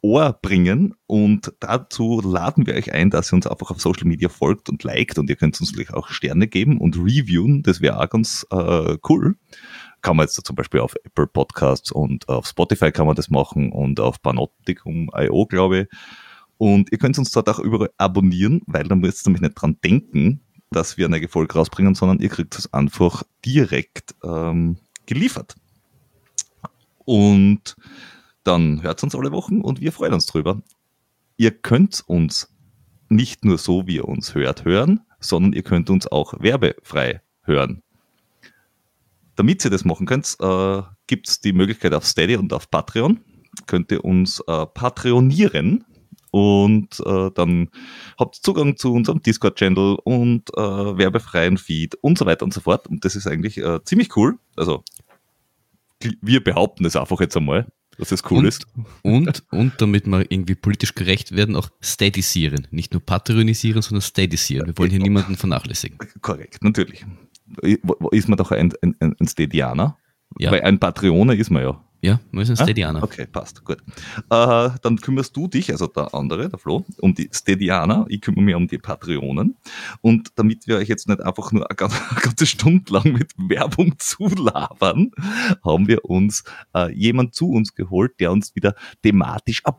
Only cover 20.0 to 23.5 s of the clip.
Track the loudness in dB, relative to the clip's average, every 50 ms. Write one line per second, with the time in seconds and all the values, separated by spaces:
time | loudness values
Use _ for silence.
20 | 0 _ -2 2 2 2 0 0 _ _ _ _ _ _ -4 -4 -4 -4 -2 -2
21 | 0 0 0 -2 -4 -4 -2 -2 -2 0 0 0 0 0 0 2 2 2 4 4
22 | 2 2 2 2 0 -2 -4 -4 -8 -8 -8 -12 -12 -6 -2 -2 -2 -2 2 2
23 | 2 2 2 0 -12 _ _ _ _ 0